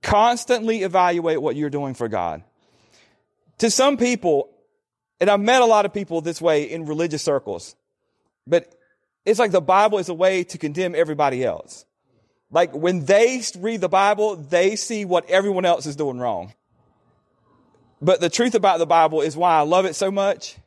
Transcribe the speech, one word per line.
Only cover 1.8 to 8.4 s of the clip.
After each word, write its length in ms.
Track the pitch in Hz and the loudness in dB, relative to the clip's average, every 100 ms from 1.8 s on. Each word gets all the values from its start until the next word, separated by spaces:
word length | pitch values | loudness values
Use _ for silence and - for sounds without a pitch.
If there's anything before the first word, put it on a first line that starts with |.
| 143 | -8
for 140 | 123 117 | -6 -4
God. 340 | 104 87 78 87 _ _ _ _ _ _ _ _ _ _ _ | -4 -4 -6 -14 _ _ _ _ _ _ _ _ _ _ _
To 120 | 226 | -2
some 260 | - 269 277 | 2 0 2
people, 540 | 247 240 175 147 - _ _ _ _ _ _ _ | -2 0 0 -2 -2 _ _ _ _ _ _ _
and 80 | 185 | 0
I've 120 | 202 | 2
met 220 | 208 254 | 2 4
a 40 | 240 | 4
lot 180 | 214 | 4
of 80 | 196 | 2
people 280 | 208 196 165 | -4 -6 -6
this 200 | 160 165 | -6 -2
way 240 | 165 151 | 0 0
in 220 | 147 165 156 | -2 -8 -8
religious 360 | 156 170 151 | -4 -4 -2
circles, 540 | - 139 107 87 - _ _ _ _ _ _ _ | -2 -2 -4 -12 -12 _ _ _ _ _ _ _